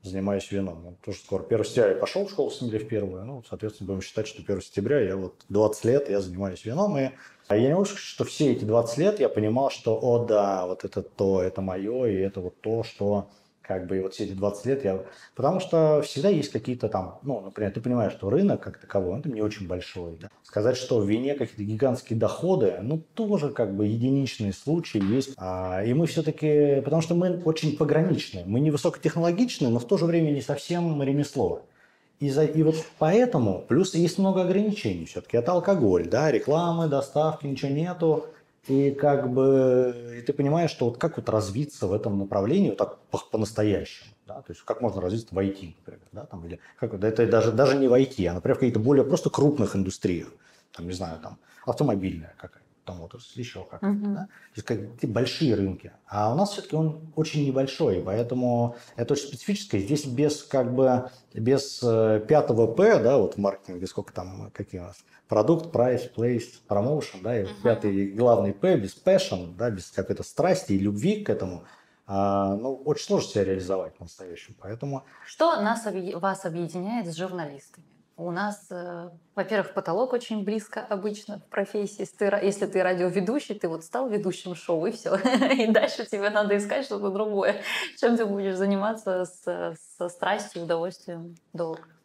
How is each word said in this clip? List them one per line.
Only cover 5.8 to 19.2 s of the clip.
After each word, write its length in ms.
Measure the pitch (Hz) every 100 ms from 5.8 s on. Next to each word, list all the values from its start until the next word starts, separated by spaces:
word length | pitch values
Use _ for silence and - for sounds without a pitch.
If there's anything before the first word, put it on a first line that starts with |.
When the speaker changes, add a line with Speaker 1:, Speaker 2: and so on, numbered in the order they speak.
| 110
Speaker 1:
лет, 240 | 135 143
я 120 | 101
занимаюсь 420 | 92 90 98 90 107
вином, 320 | 135 202 147
и, 120 | 135 - - _ _
а 80 | 104
я 100 | 127
не 60 |
могу 120 | 170 196
сказать, 160 | -
что 200 | - -
все 300 | 117 - 147
эти 100 | 120
двадцать 340 | 107 117 117 135
лет 220 | 180 208
я 80 | 123
понимал, 400 | - 107 120 135
что, 300 | - - 110
о 240 | 123 120 110
да, 400 | 104 101 95 90
вот 200 | 92 95
это 160 | -
то, 400 | 92 - 98 95
это 200 | 92 92
моё, 440 | 95 92 101 123 123
и 100 | 98
это 240 | 95 98
вот 220 | 90 -
то, 220 | 110 113
что 460 | 110 - 101 101 98 _ _ _
как 240 | - 95 87
бы 120 | 95
и 20 |
вот 160 | 95 -
все 80 |
эти 80 | 104
двадцать 320 | 95 101 101 123
лет 180 | 135
я, 200 | 101 95 - - - -
потому 240 | 131 185
что 420 | 185 165 156 151
всегда 280 | 147 - 185
есть 220 | 175 -
какие-то 380 | 117 123 123 104
там, 300 | 98 87 -
ну, 180 | 135 123
например, 320 | 95 98 104
ты 100 | 107
понимаешь, 320 | 120 123 101
что 180 | - 95
рынок 320 | 131 196 117
как 160 | - -
таковой, 340 | - 101 92
он 80 | 104